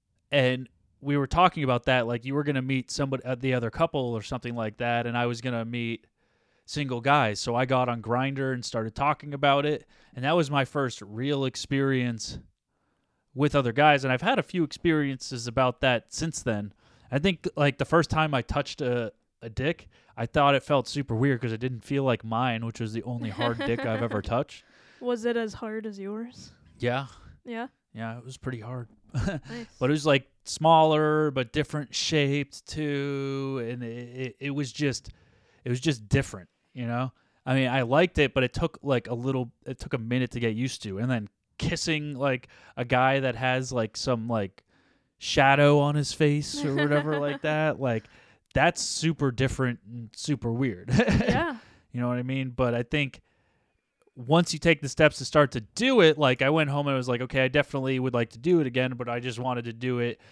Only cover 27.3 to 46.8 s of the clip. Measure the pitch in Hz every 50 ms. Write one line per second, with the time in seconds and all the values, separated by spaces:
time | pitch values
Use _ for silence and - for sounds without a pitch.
27.3 | - - - 247 233 226 240 262 _ _ _ _ - 107 113 113 113 120 117 127
28.3 | 131 - - 135 127 117 104 113 127 127 120 - _ _ _ _ - 131 - -
29.3 | 180 143 - - 226 240 226 - _ - 135 131 151 156 139 156 139 139 - _
30.3 | _ _ - - - - 156 160 165 160 160 156 156 151 156 151 151 156 156 147
31.3 | 135 135 123 117 - 151 143 - - 151 143 - - - - - 160 151 143 139
32.3 | 139 147 139 - - - - - - 156 151 147 143 139 139 143 139 139 139 135
33.3 | 135 135 135 135 135 127 117 117 123 123 120 117 117 120 123 120 123 131 131 123
34.3 | - - 135 143 139 147 143 123 - - 147 139 120 - - - - _ _ _
35.3 | _ _ _ _ _ _ - 123 123 127 127 160 139 113 107 98 - 139 135 -
36.3 | - 95 87 - _ _ _ _ - 127 123 117 120 120 131 131 - _ _ _
37.3 | _ _ - 131 131 135 131 123 123 135 123 117 131 156 185 180 - 160 147 123
38.3 | - 135 127 123 - - 170 160 - - - 143 135 120 - - 120 117 120 135
39.3 | 131 127 123 120 - _ - - 131 - - - - 123 110 113 123 127 127 117
40.3 | - 123 117 113 107 113 127 131 - - - 107 95 98 117 127 127 113 104 -
41.3 | _ _ _ _ _ - - - 175 156 - 170 156 151 151 147 143 127 139 139
42.3 | 131 127 - - - - - - - - 127 117 131 123 131 135 139 135 135 127
43.3 | 120 113 131 127 127 131 131 120 127 120 110 107 - - - 135 123 117 110 117
44.3 | 117 110 101 92 - _ _ _ _ _ _ _ _ _ _ _ _ - - -
45.3 | - 151 135 135 139 143 147 147 147 147 143 147 147 151 139 - - - 160 147
46.3 | 147 147 143 - - - - 147 135 143